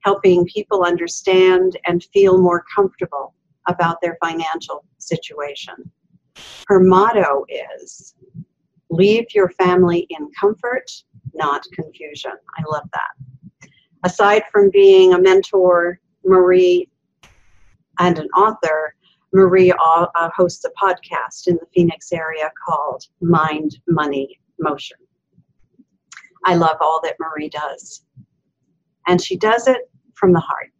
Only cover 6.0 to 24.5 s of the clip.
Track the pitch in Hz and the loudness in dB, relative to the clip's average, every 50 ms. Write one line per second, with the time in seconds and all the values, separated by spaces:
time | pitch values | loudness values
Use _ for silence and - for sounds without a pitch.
6 | _ _ _ _ _ _ _ - - - - - - - 202 190 185 185 185 185 | _ _ _ _ _ _ _ -20 -20 -20 -20 -20 -4 0 2 4 6 6 4 4
7 | 202 226 233 208 185 147 143 135 - _ 143 131 127 127 - - - - - - | 4 2 2 0 0 0 -2 -4 -6 _ -12 -14 -14 -14 -16 -20 -20 -20 -20 -20
8 | - - _ _ _ _ _ - - _ _ _ _ _ _ _ _ _ 165 165 | -20 -20 _ _ _ _ _ -20 -20 _ _ _ _ _ _ _ _ _ 0 2
9 | 190 202 214 233 233 - - 208 190 175 - _ 185 180 180 180 185 175 170 170 | 2 2 2 0 -2 -2 0 0 0 0 0 _ 0 0 2 4 2 2 2 -2
10 | 175 _ 165 156 151 147 _ - - 202 220 _ - 240 247 262 - - - - | -4 _ -12 -16 -16 -16 _ -2 -2 -2 -2 _ -8 -8 -8 -8 -10 -12 -20 -20
11 | _ _ _ 117 _ 131 _ 156 160 147 143 143 - - - - 160 156 _ - | _ _ _ -20 _ -18 _ -8 -6 -4 -4 -6 -8 -14 -14 -14 -14 -14 _ -20
12 | 156 151 147 147 - 131 101 - _ - - - 160 151 156 147 - - - 80 | -20 -20 -18 -16 -14 -16 -16 -16 _ -20 -14 -14 -10 -8 -8 -10 -10 -12 -12 -10
13 | - - - _ 131 - - - _ - _ _ - _ _ _ _ _ _ _ | -10 -10 -12 _ -20 -20 -20 -20 _ -20 _ _ -20 _ _ _ _ _ _ _
14 | - 180 - - 220 202 208 214 208 - _ 208 202 196 185 202 196 392 196 190 | -6 -6 -2 0 0 2 2 2 0 0 _ 2 2 4 4 6 6 8 8 8
15 | 185 185 185 180 185 190 185 190 190 - - 190 185 180 175 175 170 175 180 _ | 8 6 6 4 4 4 4 4 2 0 0 0 2 4 2 2 0 -2 -6 _
16 | _ _ _ _ _ 185 185 185 180 180 185 185 185 180 180 180 - _ _ _ | _ _ _ _ _ 2 4 4 4 4 4 4 4 2 2 0 -2 _ _ _
17 | _ _ _ _ _ _ _ _ _ _ _ _ _ _ _ _ _ _ _ - | _ _ _ _ _ _ _ _ _ _ _ _ _ _ _ _ _ _ _ -2
18 | 175 180 170 165 151 - - 180 202 220 214 - - 160 156 156 156 151 - _ | 0 0 0 -2 -6 -4 0 2 2 2 0 -2 -4 -4 -4 -4 -4 -8 -10 _
19 | _ _ _ _ _ _ - 190 190 185 175 190 185 180 180 - 160 160 165 170 | _ _ _ _ _ _ 2 4 4 4 4 4 4 4 4 2 2 0 2 2
20 | 175 175 - 170 170 165 170 - 190 175 170 - _ - - - 202 190 180 - | 0 -2 -2 -4 -4 -4 -2 -2 -2 -2 -2 -8 _ -12 -8 -4 -2 -2 -2 -4
21 | _ - 175 147 120 - - - - - 175 170 - _ _ 180 175 170 165 - | _ -10 -10 -10 -10 -10 -14 -10 -4 -4 -4 -4 -4 _ _ 0 0 0 0 -4
22 | - - 175 165 160 160 160 156 151 156 160 - - - 165 147 143 147 123 139 | -10 -10 -10 -8 -8 -8 -8 -8 -8 -10 -10 -12 -8 -6 -6 -4 -4 -6 -10 -12
23 | - _ _ _ 180 170 170 160 156 160 151 151 156 151 - - _ - 165 156 | -16 _ _ _ -2 0 0 2 0 -2 -4 -6 -8 -8 -10 -10 _ -4 -2 -2
24 | 151 147 139 139 135 135 - _ _ _ | -2 -4 -4 -6 -8 -10 -12 _ _ _